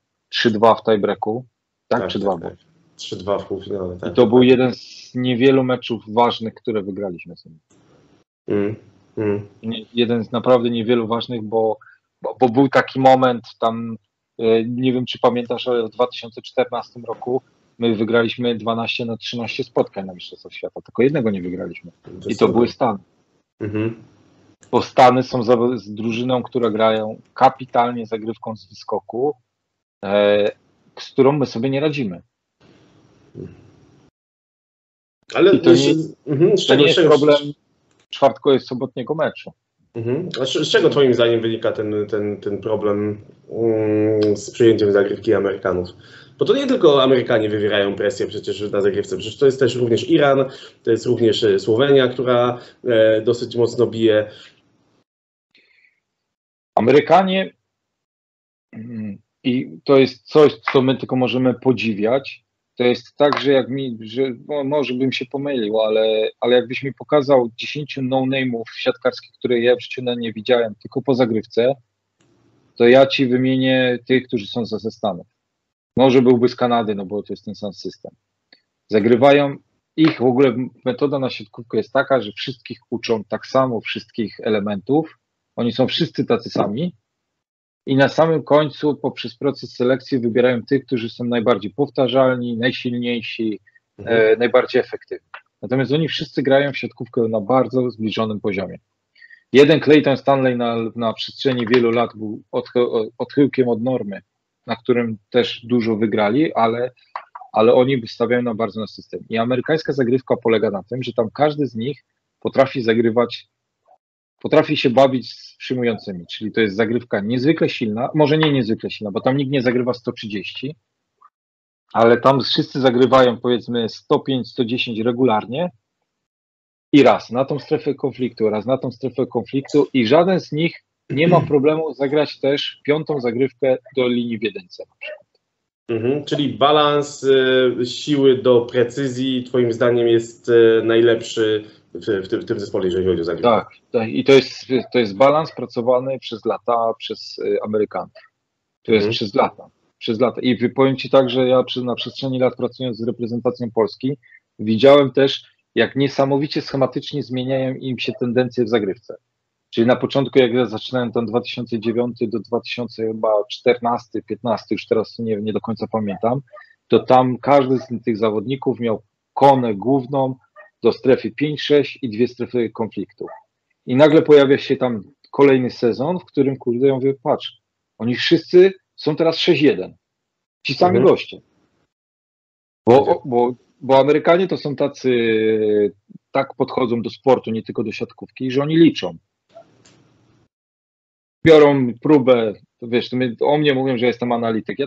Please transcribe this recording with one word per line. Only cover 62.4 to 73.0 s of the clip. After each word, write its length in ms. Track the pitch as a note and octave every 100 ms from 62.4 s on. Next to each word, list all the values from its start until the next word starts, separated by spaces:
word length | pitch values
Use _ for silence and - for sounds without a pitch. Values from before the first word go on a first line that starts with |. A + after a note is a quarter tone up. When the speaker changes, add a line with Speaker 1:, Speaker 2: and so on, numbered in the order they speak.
| _ _ _ -
Speaker 1:
to 80 |
jest 320 | B2 A#2+ - -
tak, 240 | D3 -
że 120 | C3
jak 160 | C3+ A2+
mi, 280 | C3+ C3+ A2+
że, 220 | A2 A#2 C3+ A#2+ D3
no, 160 | D3
może 300 | C3+ D3+ B2+
bym 180 | B2+ C3
się 140 | - B2
pomylił, 540 | C#3 C#3+ C3 G#2 A2
ale, 500 | A2 A2 A2 A2 A2 -
ale 160 | A#2+ B2
jakbyś 260 | A#2 B2+
mi 120 | C3+
pokazał 560 | - - D3+ C3+ C3+ A#2+ A#2
dziesięciu 460 | - D3 C#3+ -
no-name'ów 600 | C3 C3 C3 C3+ C3 A#2 A2+ -
siatkarskich, 560 | B2+ - B2+ - -
które 280 | _ A#2+ B2
ja 160 | A#2 A#2+
w 60 |
życiu 200 | - -
na 120 | B2
nie 180 | A#2+ A#2
widziałem, 420 | A2 G#2 B2 A2+ G#2
tylko 200 | - C3+
po 120 | A#2+
zagrywce, 600 | B2 B2 A2+ - - A#2+ C#3 _ _ _ _ _ _ _ _ _ -
to 120 | A#2+
ja 180 | C3